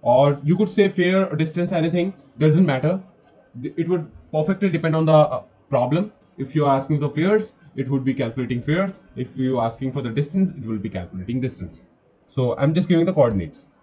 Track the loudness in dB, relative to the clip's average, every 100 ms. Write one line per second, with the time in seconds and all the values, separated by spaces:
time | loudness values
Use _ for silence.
0 | 4 4 4 2 2 4 4 4 2 4
1 | 2 2 0 -2 -2 -2 -2 0 0 0
2 | -2 -6 _ 0 4 4 4 2 0 -2
3 | -6 _ _ _ _ -12 -10 -6 -2 -2
4 | -4 -16 -6 -2 -2 0 0 0 0 2
5 | 4 6 4 0 -10 _ _ -2 0 0
6 | -2 _ _ -10 -4 0 2 0 0 -2
7 | -2 -2 2 2 0 _ -18 -10 -4 -2
8 | -2 -2 -4 -4 -4 -4 -2 -2 -2 -6
9 | _ -12 -10 -4 -2 0 -2 -4 -6 -6
10 | -4 -4 -2 0 -2 -2 -8 -6 -6 -10
11 | -10 -12 -6 -6 -6 -8 -16 -16 _ _
12 | _ _ _ -4 -2 0 0 0 2 2
13 | 2 2 2 2 -6 -12 -20 _